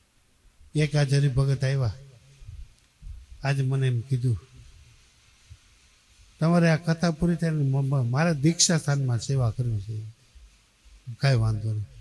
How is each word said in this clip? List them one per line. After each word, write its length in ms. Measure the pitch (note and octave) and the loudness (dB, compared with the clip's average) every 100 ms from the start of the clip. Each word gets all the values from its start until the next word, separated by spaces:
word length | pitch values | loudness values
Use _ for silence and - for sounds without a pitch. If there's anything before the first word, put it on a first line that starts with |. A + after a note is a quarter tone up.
| _ _ _ _ - _ - D3+ | _ _ _ _ -20 _ -6 -2
એક 200 | D3+ D3 | 0 0
આજ 180 | C#3 | 2
હરિભગત 500 | C#3+ C#3+ B2+ C3+ C3+ | 2 2 2 0 0
આવ્યા, 300 | C3+ C3+ A#2 - - - - - - - - _ _ _ - - - - | 0 0 -2 -4 -16 -20 -20 -20 -18 -16 -18 _ _ _ -16 -16 -18 -8
આજે 200 | C3+ C#3 | -2 0
મને 240 | C3 C3+ C3 | 0 0 0
એમ 140 | A#2+ | -2
કીધું, 380 | - B2+ B2 G2 - - - - - - _ _ _ _ _ - _ _ _ _ _ _ - _ | -2 -2 0 -2 -6 -20 -20 -20 -20 -20 _ _ _ _ _ -20 _ _ _ _ _ _ -20 _
"તમારે 300 | D#3+ F3 E3+ | 2 4 4
આ 60 | D#3 | 2
કથા 360 | E3 E3 E3+ | 0 0 0
પૂરી 240 | D#3 F3 E3+ | 0 0 0
થાય 140 | E3 | 0
ને 140 | D#3 | 0
મ-, 260 | C#3 C3+ C3+ | 0 0 0
મ-, 200 | C#3 A#2+ | 0 0
મારે 260 | C3 E3+ D3+ | 2 2 2
દીક્ષા 420 | D3 E3+ - D#3+ | 2 2 2 2
સ્થાનમાં 420 | - C#3+ C3 A#2 | 0 0 0 -2
સેવા 320 | - C3+ A#2 | -2 0 0
કરવી 300 | G#2 A#2+ G#2+ | -2 -4 -4
છે." 200 | G2+ A2 A2 - _ - - _ _ _ - - - A2+ | -6 -10 -10 -18 _ -20 -20 _ _ _ -20 -18 -16 -2
કાંઈ 180 | C#3 B2 | 2 2
વાંધો 380 | A2+ G#2+ A2 | 2 -2 -4
નહીં, 120 | G#2+ G#2 - | -4 -6 -14